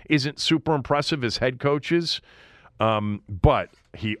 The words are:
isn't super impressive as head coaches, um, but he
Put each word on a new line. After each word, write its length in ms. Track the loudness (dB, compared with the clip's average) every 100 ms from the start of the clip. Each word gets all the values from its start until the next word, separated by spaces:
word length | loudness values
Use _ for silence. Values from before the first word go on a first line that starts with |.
| 0
isn't 280 | 0 0 -4
super 380 | 0 0 2 0
impressive 480 | 0 0 0 -2
as 140 | -2 0
head 240 | -2 0
coaches, 580 | -2 -2 0 0 0 -6 -10 -20 -20 -20 -12 -2
um, 420 | 0 2 -2 -6 -8
but 400 | 0 2 2 -2 _ _ -8
he 220 | -6 -2